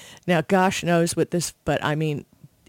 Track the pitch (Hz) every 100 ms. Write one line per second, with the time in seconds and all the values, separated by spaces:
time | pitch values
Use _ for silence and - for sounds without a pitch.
0 | - - - 170 - 190 185 - 160 170
1 | 170 - 156 175 - - - 143 131 151
2 | 156 147 - _ - _